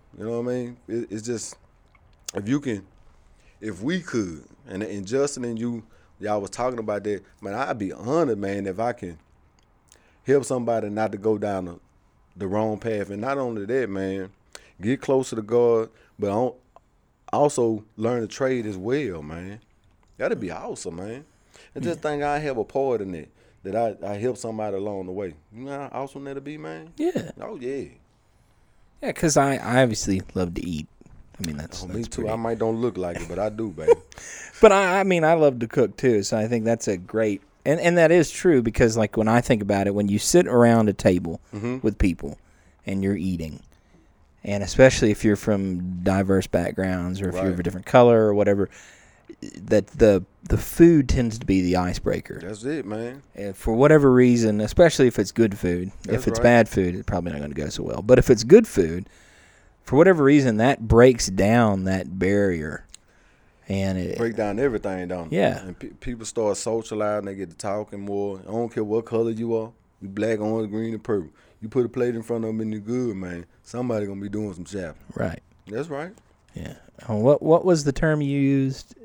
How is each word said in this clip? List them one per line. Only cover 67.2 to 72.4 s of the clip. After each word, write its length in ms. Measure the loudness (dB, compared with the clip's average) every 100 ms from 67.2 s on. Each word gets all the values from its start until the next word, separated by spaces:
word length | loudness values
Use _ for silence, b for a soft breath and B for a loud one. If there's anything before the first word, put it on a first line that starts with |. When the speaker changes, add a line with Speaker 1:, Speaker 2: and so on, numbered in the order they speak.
Speaker 1:
they 100 | -6
get 140 | -10 -12
to 80 | -10
talking 440 | -8 -6 -8 -12
more. 380 | -8 -6 -6 -8
I 100 | -8
don't 160 | -6 -4
care 160 | -4
what 220 | -2 -2 -2
color 240 | -2 -2
you 240 | -4 -4 -4
are. 160 | -6 -14 _ _
You 60 | -12
black, 280 | -4 -2 -2
orange, 320 | -2 -2 -4
green, 220 | -4 -6
and 100 | -6
purple. 280 | -4 -4 -4 b b b
You 80 | -4
put 160 | -2 -2
a 20 |
plate 260 | -2 -2
in 80 | -4
front 220 | -6 -4